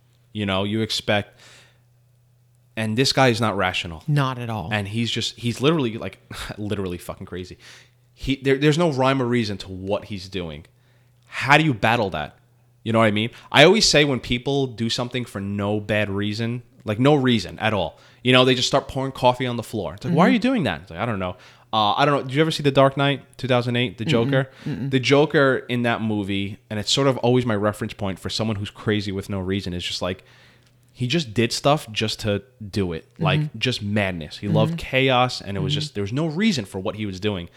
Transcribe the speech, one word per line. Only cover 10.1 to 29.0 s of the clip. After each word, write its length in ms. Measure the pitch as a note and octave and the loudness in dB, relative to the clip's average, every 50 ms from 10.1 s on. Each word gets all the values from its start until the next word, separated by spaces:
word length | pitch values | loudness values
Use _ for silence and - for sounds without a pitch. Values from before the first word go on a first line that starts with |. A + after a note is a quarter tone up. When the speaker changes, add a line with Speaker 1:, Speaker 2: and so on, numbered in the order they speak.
| G#2 G2 F#2 F#2+ | -12 -12 -12 -10
Speaker 1:
doing. 380 | - F#2+ F2 E2 D2+ D2+ D#2+ - _ _ _ _ _ _ _ _ _ _ _ | -8 -8 -8 -8 -8 -12 -16 -18 _ _ _ _ _ _ _ _ _ _ _
How 300 | _ - - - B2 C#3 D3+ | _ -10 -4 4 6 6 8
do 60 | D#3 | 8
you 100 | D#3 C3 | 6 2
battle 360 | G2+ - A2 A2+ A#2+ A2 G2 | 2 2 2 2 2 2 0
that? 260 | E2+ D#2 D2 C2 - _ _ _ _ _ _ _ _ _ - | -2 -4 -6 -8 -10 _ _ _ _ _ _ _ _ _ -4
You 100 | A2 A2 | 0 2
know 80 | A2+ | 4
what 60 | A2+ | 4
I 40 | A2 | 4
mean? 200 | G2+ G#2 A2 B2 - - - - - | 4 2 -2 -4 -6 -10 -8 2 6
I 120 | A#2+ C#3+ | 8 8
always 220 | E3+ F#3+ A3+ - | 8 8 6 4
say 180 | - - D3+ D3 | 4 4 4 4
when 160 | C#3+ C3+ A#2 | 4 2 -2
people 460 | - - B2 B2 B2 C#3+ C#3 C#3 C3+ | -2 -2 -4 -2 -2 -2 0 0 0
do 220 | C3 A#2 G#2 A2+ A2+ | -2 -2 -4 -4 -2
something 360 | A2+ - B2 A#2+ - B2+ B2 | -2 -4 -4 -4 -6 -6 -8
for 160 | - - G#2 | -6 -8 -8
no 400 | G2 G2 G2+ G2+ G2+ G2+ G#2+ G#2+ | -6 -4 -4 -2 -2 0 -2 -2
bad 280 | G#2 G2+ A2 G#2 G#2+ G2+ | -2 -2 0 0 0 0
reason, 540 | G2 G2+ G2+ G#2 G#2 G#2+ A#2 A2+ A#2+ B2 A#2+ _ _ - - | -2 -2 -4 -4 -4 -4 -4 -4 -4 -6 -10 _ _ -10 -6
like, 140 | G#2+ G#2+ G2+ | -4 0 2
no 160 | B2+ C#3 D3+ | 4 4 6
reason 440 | D3 B2+ B2+ A#2+ A2 F2+ E2 D#2 E2 | 6 4 4 2 2 0 -4 -6 -4
at 160 | F#2 A2 A2 | -2 0 0
all, 240 | G2+ F2 D2+ - - - - - _ - | 0 -2 -4 -6 -10 -20 -20 -20 _ 2
you 100 | A#2+ B2+ | 4 6
know, 120 | B2+ B2+ | 6 6
they 100 | C3 C3 | 6 4
just 140 | B2 B2+ - | 2 2 0
start 200 | - - - - | 0 0 0 -2
pouring 240 | - C3+ C3 C3+ C3 | -4 -6 -6 -6 -4
coffee 340 | - - B2 B2 - C3 | 0 2 2 2 2 -2
on 100 | B2 A#2+ | -4 -4
the 60 | A#2 A2 | -6 -6
floor. 320 | - - A2 F#2+ D2+ E2 | -6 -6 -6 -6 -6 -8
It's 100 | G2+ - | -8 -4
like, 100 | C3 E3+ | 0 2
"Why 100 | E3 F3 | 4 4
are 40 | F#3+ | 4
Speaker 2:
Mm-hmm. 40 | C4 | 4
Speaker 1:
you 40 | A3+ | 4
doing 240 | F#3+ B3 C4+ A#3 D#3+ | 2 0 0 0 0
that?" 180 | A2+ E2+ C#2+ E2+ | -2 -2 -4 -8
It's 80 | - | -12
like, 80 | E2+ E2 | -8 -6
"I 60 | G#2+ | -4
don't 120 | A#2+ A2+ G2 | -4 -2 -2
know." 180 | F#2 F2+ F2+ - - - - - _ _ - | -4 -4 -6 -8 -14 -20 -20 -20 _ _ 0
Uh, 200 | A2 G#2+ G#2 G2+ | 2 2 4 4
I 100 | - C#3 | 4 4
don't 100 | D3 D3 | 4 2
know. 60 | C3 A2 | 2 0
Did 120 | C3 B2+ | -2 0
you 60 | C#3+ | 0
ever 100 | D#3+ D#3+ | 0 0
see 120 | D#3 - D3 | 0 0 0
The 80 | C#3 | 2
Dark 260 | C3+ C#3 C3+ C3+ C3+ | 4 6 6 6 4
Knight, 260 | - C#3+ C#3 C#3+ C3 - - _ - | 2 0 0 0 -2 -6 -14 _ -8
two 80 | - A#2 | -2 0
thousand 280 | C3 B2 A#2+ B2 A#2 | 0 0 2 0 0
eight, 200 | A#2+ B2 A#2 F2+ - | 0 0 -2 -4 -4
the 60 | A2+ | -2
Speaker 2:
Mm-mm. 40 | - | 0
Speaker 1:
Joker? 420 | - A#2 A#2 C3+ C#3 C3+ C3+ - - - - | 2 2 2 2 2 0 0 -2 -6 -10 -8
Speaker 2:
Mm-mm. 260 | D#3 C#3+ F2 A2+ C#3 | -6 -6 -4 -4 -2
Speaker 1:
The 80 | C3+ C3+ | -2 0
Joker 580 | B2 A2+ C#3 C#3 D3 D#3 - D#3 C#3 C3+ C3 A2 - - | 2 4 4 4 4 4 4 4 4 4 2 0 -2 -4
in 140 | A#2+ B2 A#2+ | -2 -2 0
that 180 | A#2+ A#2 F2+ A2 | 0 0 0 0
movie, 560 | A2 G#2+ G#2 G2+ F#2+ G2+ G2 G2 G2 G#2+ - _ - | -2 -2 -2 -2 -2 -2 -4 -4 -6 -8 -12 _ -10
and 80 | G#2+ G#2+ | -8 -6
it's 100 | G#2 - | -4 -2
sort 160 | - - C#3 | 0 2 2
of 100 | C#3 B2+ - | 2 2 2
always 260 | - A#2+ B2 B2+ B2 | 2 4 4 4 2
my 80 | B2 A2 | 2 0
reference 380 | G2+ G2+ G#2 G2+ - A#2 G#2+ - | 0 0 0 -2 -2 -6 -8 -6
point 240 | - G#2+ G2 F#2+ E2 | -6 -6 -6 -6 -6
for 100 | - F#2 | -8 -6
someone 260 | - - A#2 A2 A2 | -4 -4 -2 -2 -4
who's 140 | G2 G#2 - | -4 -6 -8
crazy 420 | - - - - G#2+ G#2+ | -10 -6 -2 0 0 0